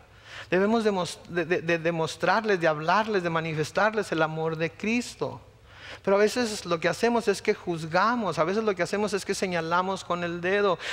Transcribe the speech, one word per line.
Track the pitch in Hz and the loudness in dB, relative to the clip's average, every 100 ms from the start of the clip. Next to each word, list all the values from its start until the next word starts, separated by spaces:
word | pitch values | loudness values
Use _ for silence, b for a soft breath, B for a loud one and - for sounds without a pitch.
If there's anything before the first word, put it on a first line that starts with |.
| - B B B B | -20 B B B B
Debemos | 180 202 226 | 2 4 2
de | 214 | 2
mos-, | 190 170 - - | 0 -2 -8 -6
de, | 170 | -2
de, | 156 220 | 0 0
de | 165 170 | 0 0
demostrarles, | 160 170 160 - 170 208 214 185 | 0 0 -2 0 2 2 2 2
de | 165 | 2
hablarles, | 151 160 202 220 196 | 2 2 2 2 0
de | 170 | 0
manifestarles | 165 160 156 147 185 214 214 190 | -2 -2 -2 -2 2 2 0 0
el | 165 | 0
amor | 156 160 160 160 | 0 0 -4 -2
de | 160 | -4
Cristo. | - 214 240 - - 131 123 - - B B B B | -4 -2 -2 -4 -6 -6 -8 -16 -20 B B B B
Pero | 196 202 | 2 4
a | |
veces | 214 247 226 208 175 | 4 2 -2 -4 -4
lo | 165 | 0
que | 170 | 0
hacemos | - 233 233 208 | 0 2 2 0
es | 190 | 0
que | - | 0
juzgamos, | 208 185 165 160 175 214 247 190 151 | -2 -2 -6 0 2 2 0 0 0
a | |
veces | 160 208 | 0 0
lo | 214 | 0
que | 190 | 0
hacemos | - 208 208 | 0 0 0
es | 190 | -2
que | - | -4
señalamos | 196 190 175 165 175 190 185 | -2 -2 -2 0 0 0 -2
con | - 175 | -2 -2
el | 175 175 | -2 -2
dedo, | 175 208 202 165 B | 0 2 2 0 B